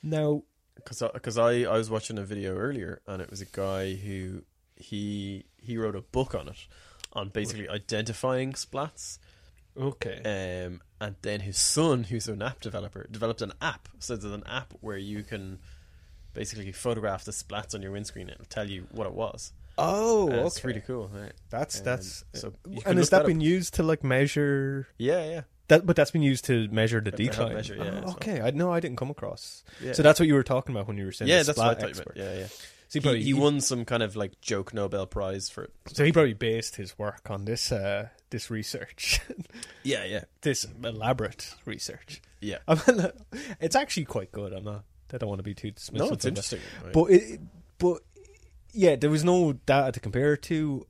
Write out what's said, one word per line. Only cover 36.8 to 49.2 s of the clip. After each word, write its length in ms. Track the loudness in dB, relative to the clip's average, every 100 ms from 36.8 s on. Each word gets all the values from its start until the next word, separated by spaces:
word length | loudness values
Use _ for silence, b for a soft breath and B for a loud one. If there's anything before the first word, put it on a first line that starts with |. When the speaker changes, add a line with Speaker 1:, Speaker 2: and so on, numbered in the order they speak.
| -12 -6
Speaker 1:
work 320 | -8 -8 -8
on 160 | -8 -4
this, 260 | -4 -2
uh, 380 | -2 0 -2 -4 _ _
this 180 | -10 -6
research. 680 | -6 -6 -8 -12 -8 0 0 -2
<laughs> 580 | -12 -14 -14 -18 -10
Speaker 2:
Yeah, 200 | -4 -4 -2
yeah. 180 | -6 -8 _
Speaker 1:
This 240 | -2 0 -2 -6
elaborate 720 | -8 -4 0 0 -2 -6 -14 -14 -12
research. 560 | -8 -10 -12 -16 -20 _ _
Speaker 2:
Yeah. 160 | -8 -8
Speaker 1:
<laughs> 40 | 2
I 80 | 4
mean, 360 | 6 4 4 -4 -14 -14 -12 -6
it's 140 | 0 0
actually 280 | 0 -4 -4
quite 260 | -6 -6
good. 180 | -10 -10
I'm 100 | -8 -8
not, 180 | -10 -12 -20 -14
I 40 | -8
don't 120 | -6
wanna 140 | -6
be 100 | -6
too 180 | -8 -10
dismissive 220 | -12 -10
Speaker 2:
No, 160 | -2 -2
it's 160 | 0 -2
Speaker 1:
of 0 |
it. 20 |
Speaker 2:
interesting, 300 | -2 -6 -8 B B
right? 100 | 2
Speaker 1:
But 100 | 4 10
it, 280 | 8 8 -10 -14 -18 -20 _
but 220 | 2 2 _ -20 -20 -20 -20 -20 -14
yeah, 220 | 4 6 6
there 120 | 4
was 140 | 4